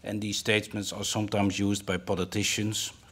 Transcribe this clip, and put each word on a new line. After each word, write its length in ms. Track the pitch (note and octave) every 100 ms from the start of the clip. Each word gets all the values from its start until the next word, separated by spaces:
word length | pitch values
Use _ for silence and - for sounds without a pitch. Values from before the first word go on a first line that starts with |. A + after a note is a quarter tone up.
and 180 | G#2+ G#2
these 160 | G#2+ G2+
statements 540 | - G#2+ G2+ G#2+ F#2+
are 100 | -
sometimes 560 | G2+ A2+ G#2 G#2 G2+ F#2+
used 260 | G2+ G2+ -
by 120 | F#2
politicians, 920 | F#2 F#2+ F2+ G#2+ G2 - G#2+ G#2+ - - -